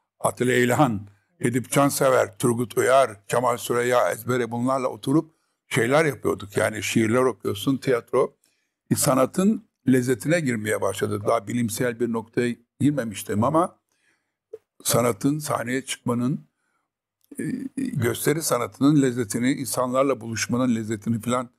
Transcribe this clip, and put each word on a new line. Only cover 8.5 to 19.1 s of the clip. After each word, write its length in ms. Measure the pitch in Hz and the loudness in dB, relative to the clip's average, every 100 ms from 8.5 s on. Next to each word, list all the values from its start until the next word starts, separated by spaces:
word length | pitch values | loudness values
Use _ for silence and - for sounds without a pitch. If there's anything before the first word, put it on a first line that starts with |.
| _ _ _ _ | _ _ _ _
E, 40 | 113 | 0
sanatın 720 | - 131 131 - 196 214 - _ 131 | 2 2 2 2 2 0 -4 _ 2
lezzetine 520 | 127 123 120 143 175 | 2 2 -2 0 0
girmeye 420 | 139 113 107 101 | 0 -2 -2 -2
başladık. 420 | 101 98 107 104 113 | -2 -2 -4 -2 0
Daha 200 | 117 104 | -2 -2
bilimsel 520 | 120 117 - 123 113 | -2 -2 -2 -4 -2
bir 140 | 120 | -4
noktaya 420 | 113 104 - 120 120 _ _ | -4 -4 -2 -2 -4 _ _
girmemiştim 640 | 131 143 117 98 - 104 | 0 0 -4 -8 -6 -2
ama 360 | 120 156 185 - _ _ _ _ _ _ _ - _ _ | 2 2 0 -4 _ _ _ _ _ _ _ -20 _ _
sanatın, 560 | - 117 120 107 139 151 | -2 2 2 0 -2 -2
sahneye 460 | 147 110 113 131 131 | -4 -6 -4 -6 -6
çıkmanın, 640 | - - 120 123 165 - _ _ _ _ _ _ _ _ - | -8 -4 -2 -2 -4 -8 _ _ _ _ _ _ _ _ -10
e, 40 | 151 - - - | -8 -8 -8 -8
gösteri 640 | - - 117 113 143 151 | -6 -2 -2 0 0 0
sanatının 600 | 160 120 110 - 139 151 | 0 -2 -2 0 4 4
lezzetini, 500 | 135 | 4